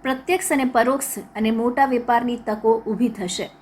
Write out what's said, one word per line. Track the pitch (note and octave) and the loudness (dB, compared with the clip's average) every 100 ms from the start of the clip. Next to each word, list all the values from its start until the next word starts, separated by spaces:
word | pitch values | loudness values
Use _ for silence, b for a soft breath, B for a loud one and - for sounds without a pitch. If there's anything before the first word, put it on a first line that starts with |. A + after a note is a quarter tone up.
પ્રત્યક્ષ | C4 C4 - F4+ - C#4+ | -2 -4 -2 -2 2 0
અને | B3+ | 2
પરોક્ષ | B3+ B3 C4+ - - - | 2 2 0 -4 -10 -10
અને | G#3 A3 A3+ | -2 0 2
મોટા | A#3+ B3 C4+ | 0 2 2
વેપારની | B3 B3 A#3+ B3 A#3+ - | 2 2 0 0 -4 -4
તકો | G#3+ A3+ A3+ | 0 2 2
ઊભી | A3 G#3 A#3+ G#3 | 0 -2 -2 -2
થશે. | F3+ G3 F3 - | -6 -6 -8 -12